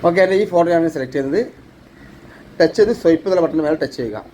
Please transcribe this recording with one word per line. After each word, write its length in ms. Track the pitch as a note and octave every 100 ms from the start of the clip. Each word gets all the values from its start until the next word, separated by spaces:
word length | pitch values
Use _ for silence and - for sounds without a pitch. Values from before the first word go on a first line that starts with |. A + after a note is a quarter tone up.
| F3
ഓക്കെ, 120 | F3
എൻ്റെ 120 | F#3+ F#3+
ഈ 20 | G#3
ഫോട്ടോ 160 | F3 E3+
ഞാൻ 120 | E3+ E3 D#3
സെലക്ട് 180 | C3 C#3
ചെയ്യുന്നത് 260 | C3+ E3+ B3 - - - - - - - - - - -
ടച്ച് 160 | E3 -
ചെയ്ത് 140 | G#3 A#3+
സ്വൈപ്പ് 240 | F3 E3 G3
എന്നുള്ള 160 | F#3
ബട്ടണിന് 200 | D#3+ D#3 D3+
മേലെ 120 | D#3
ടച്ച് 160 | C#3 -
ചെയ്യുക. 180 | A#2+ G#2 -